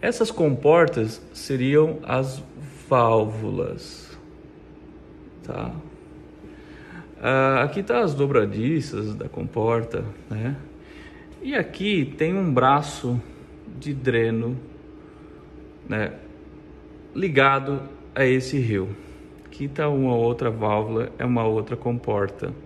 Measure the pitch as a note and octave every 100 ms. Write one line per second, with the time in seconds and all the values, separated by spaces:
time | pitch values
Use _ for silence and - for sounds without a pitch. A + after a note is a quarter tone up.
0 | G#3+ A#3 A3 - D#3+ C3 D3 E3 E3 -
1 | A2 - - - - C3+ B2+ D3 D#3 D#3+
2 | - B2+ C3+ C3+ - - - - - C3
3 | A#2 A2+ G#2+ A2 G#2+ G2 - - - -
4 | - - - - - - - - - -
5 | - - - - - - A#1 D#3+ - -
6 | - - - - - - - - - -
7 | - - A#2+ C3+ C3+ C3+ C#3+ D#3+ G3+ A#3+
8 | G#3 C#3 C#3 C3 G#2 G#2 A#2 D#3+ - G#2
9 | G#2+ G#2 - - - - A2 A#2 A2+ -
10 | G#2 G2+ - G#2+ A#2 C#3 - - - -
11 | - - - - C4 C#4 F3 - G3+ G3
12 | C3+ - D#3 F#3+ F#3 B2+ C3 C#3+ D3+ -
13 | B2 A#2+ - - - - - - D3 C3+
14 | B2+ A#2 A2+ A2+ A#2 B2+ - - - -
15 | - - - - - - - - - G#2+
16 | G#2+ - - - - - - - - -
17 | - - F#3 C3+ C3+ C#3 C3+ C#3+ - -
18 | - - C3+ C3 B2+ D3 A#2 G2+ F#2+ G2+
19 | - - - - - - C#3 C#3 D3+ C#3+
20 | C3 A#2+ A#2 A#2+ B2+ A2+ G#2+ G#2 G#2+ A2+
21 | A#2 - B2 A#2+ A2+ A2 G#2 A#2+ B2 B2
22 | A#2+ G#2+ G2 - - -